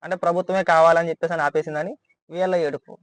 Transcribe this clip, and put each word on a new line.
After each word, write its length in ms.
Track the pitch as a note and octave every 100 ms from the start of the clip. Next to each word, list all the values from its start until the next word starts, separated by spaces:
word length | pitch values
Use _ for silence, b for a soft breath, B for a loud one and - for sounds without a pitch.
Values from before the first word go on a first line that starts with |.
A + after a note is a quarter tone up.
అంటే 140 | D#3+ F3+
ప్రభుత్వమే 480 | E3+ F3 F3+ F#3+
కావాలని 440 | F#3 E3 E3 E3 E3+
చెప్పేసి 240 | D#3+ E3
అని 100 | E3
ఆపేసిందని 540 | D3 D#3 D#3 D3+ E3+ D4 _ _ _
వీళ్ళ 260 | E3 F#3 F3+
ఏడుపు. 420 | D#3 C#3 _ -